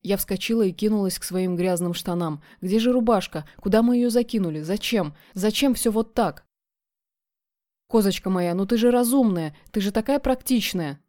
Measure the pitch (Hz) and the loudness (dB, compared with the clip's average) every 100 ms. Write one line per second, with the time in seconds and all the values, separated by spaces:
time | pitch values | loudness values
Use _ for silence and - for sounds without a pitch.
0 | 170 196 - 190 - 226 196 175 214 214 | -2 -4 -2 -6 -2 0 0 0 0 0
1 | 190 - - 185 185 175 185 175 175 170 | 0 -4 -6 -2 -2 0 0 0 -2 -4
2 | - 175 165 151 - - 185 214 233 254 | -4 -4 -4 -6 -12 -12 -2 0 2 2
3 | 226 214 - 160 151 - 202 220 233 247 | 2 2 0 -10 -12 -8 0 2 4 2
4 | 240 233 240 226 175 151 156 208 - 220 | 2 0 0 -2 -2 -4 -4 -4 -2 -2
5 | 151 - _ 190 208 214 277 240 233 214 | -2 -8 _ -4 -2 2 0 2 0 0
6 | 220 - 196 - _ _ _ _ _ _ | -2 0 -2 -4 _ _ _ _ _ _
7 | _ _ _ _ _ _ _ _ _ 226 | _ _ _ _ _ _ _ _ _ 2
8 | 196 190 185 185 175 175 196 233 240 247 | 2 0 -2 0 0 -2 0 2 4 2
9 | 240 269 233 175 156 - - 214 196 214 | 2 4 2 0 -4 -10 -8 -4 -2 -2
10 | 220 277 269 254 - 247 - 185 151 143 | 0 0 0 -2 0 0 0 -4 -6 -8